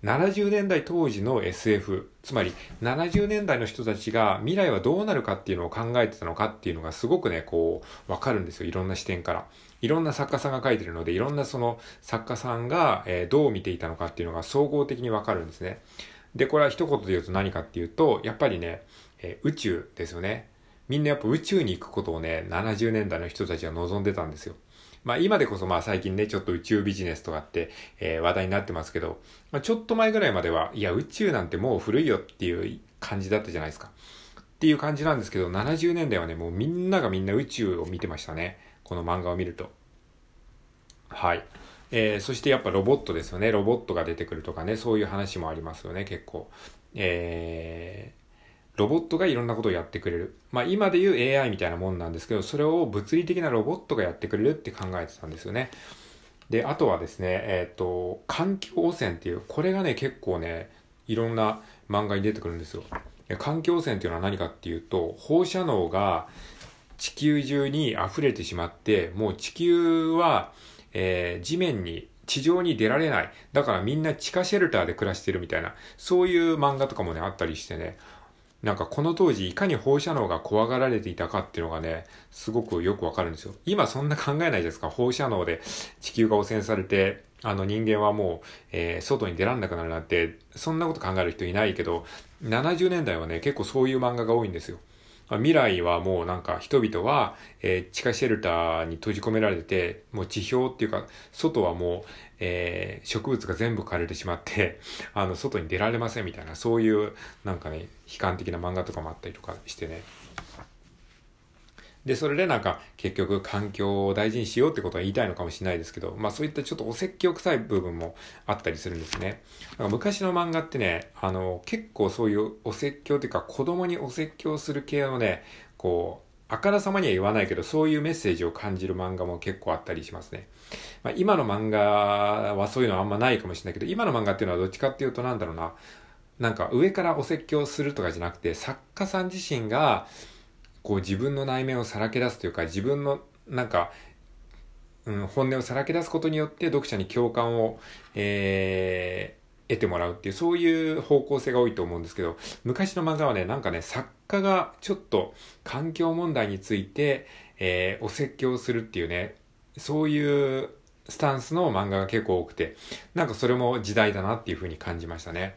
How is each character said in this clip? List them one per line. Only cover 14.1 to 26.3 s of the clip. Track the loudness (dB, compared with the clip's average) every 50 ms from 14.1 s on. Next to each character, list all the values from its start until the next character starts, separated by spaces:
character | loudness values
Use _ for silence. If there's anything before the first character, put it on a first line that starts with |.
| -4
て | -6 -6
い |
う | -4
の | -4
が | -6 -6
総 | -2 2 2 2 4
合 | 4 0 0
的 | 0 -2 -4
に | -2 -2
わ | -2 -2 0
か | 0 -2
る | -2 -2
ん |
で | -6 -10
す | -8 -8
ね。 | -8 -8 -8 -14 -20 -18 -18 -18 -18 -18 -20 -20 -16 0
で、 | 0 0
こ | 4 6 6
れ | 6
は | 4
一 | 4 0 0
言 | 2 2 0
で | 2
言 | 0 0 0
う | 0
と | 0 0
何 | 0 0 0
か | -2 -4
っ | -8
て | -6 -6 -6
い | -6
う | -6
と、 | 2 4 6 6 6 4 0
や | -6 -2
っ |
ぱ | 2 2 2
り | 2 0
ね、 | -4 -6 -6 -8 -12 -20 -20 -20 -20 -20 _ _ -12
え | -12 -12 -2 -2
ー、 | -2
宇 | -2
宙 | 0 -2 -2 -2 -2 -4 -8 -10
で | -10 -8
す | -8
よ | -6 -6
ね。 | -4 -4 -4 -6 -8 -16 -20 _ -20 -20 -20 -20 -8
み | -4 -2 0
ん | 2
な | 2
や | 2
っ | 2
ぱ | 2 0
宇 | 0 0
宙 | 0 2 2 2 2
に | 2 -2 -4
行 | -6 -8
く |
こ | -6 -4 -4
と | -2 -4
を | -4
ね、 | -2 -2 -2 -4 -4 -4
七 | -2 -2 0 0 0
十 | 2 2 2 2
年 | 2 0 0
代 | -2 -4
の | -4 -6
人 | -6 -6 -4
た | -4 -4
ち | -4 -4
は | -6 -4
望 | -4 -4 -2 -2 0
ん | 0
で | 0 0
た | 0 -4
ん | -6
で | -8
す | -10 -12
よ。 | -14 -14 -14 -20 _ -20 -20 -20 -20 -20 -14 _
ま | -4 0
あ、 | 2
今 | 4 4 6
で | 4 4
こ | 2 2 -2
そ、 | 0
ま | 2 2
あ、 | 2 2
最 | 0 -2 0
近 | 0 0 0
ね、 | 0 0
ち | 0